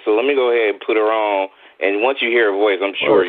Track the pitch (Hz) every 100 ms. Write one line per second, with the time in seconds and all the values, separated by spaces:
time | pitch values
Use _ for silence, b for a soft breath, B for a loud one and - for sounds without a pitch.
0 | 113 107 135 135 123 120 107 98 - 110
1 | 107 110 107 98 95 _ b b 95 104
2 | 127 135 120 120 107 98 107 90 98 92
3 | - 104